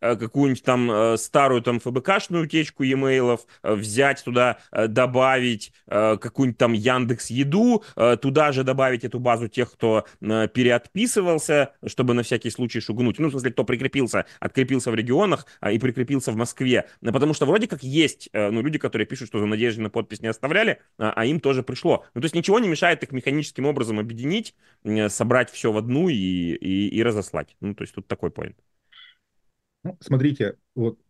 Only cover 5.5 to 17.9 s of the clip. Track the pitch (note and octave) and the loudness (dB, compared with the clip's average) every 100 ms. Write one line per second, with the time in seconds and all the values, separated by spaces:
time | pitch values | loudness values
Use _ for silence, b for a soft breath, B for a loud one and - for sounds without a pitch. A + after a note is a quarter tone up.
5.5 | A2 - _ - G2+ A2 G#2+ A#2 - C3 | -4 -8 _ -4 2 2 2 -2 0 0
6.5 | A2 A#2+ A2+ A#2 B2+ B2 A#2+ - A#2+ C#3 | 2 2 2 2 2 0 -4 -4 -2 0
7.5 | F3+ B3 A3+ B B A#2 A#2 C3+ C#3 D3+ | 2 4 2 B B 2 2 2 2 2
8.5 | C3 C3 C3 C3 B2+ A#2+ B2 B2 A#2 A#2 | 2 0 0 0 0 -4 -2 0 0 0
9.5 | - A#2+ - A2+ A2 - b G#2 A2 G#2+ | -2 -4 0 2 2 -2 b -2 0 0
10.5 | - B2 A#2+ - F#3 A#3 G#3+ F3+ D#3 - | 2 2 2 0 -4 -2 0 2 0 2
11.5 | D3 C3 _ - - B2 A#2+ A2+ A#2 A#2 | 2 2 _ -8 -2 0 0 0 -2 -4
12.5 | - B2 A#2 - A2 B2 G2+ D#3 C3 A#2+ | -6 -6 -6 -6 -2 0 0 -2 -2 -4
13.5 | A#2 A#2 B2 C3 C#3 B2 G2+ - b - | -2 -2 -2 -2 -2 -2 -2 -4 b -4
14.5 | - B2 C3 B2 A2+ A#2+ C#3 F#3+ - - | -2 0 0 -2 -2 0 2 2 0 -6
15.5 | b G2+ A2 B2+ A#2+ B2 C#3 - A2 A#2 | b -2 0 0 -2 -2 -2 -2 -2 -4
16.5 | - B2+ A2+ - b A2+ B2+ D3 D3 C#3 | -2 2 2 0 b -2 0 2 2 2
17.5 | G#3 A#3+ E3+ C3 | 2 0 -6 -2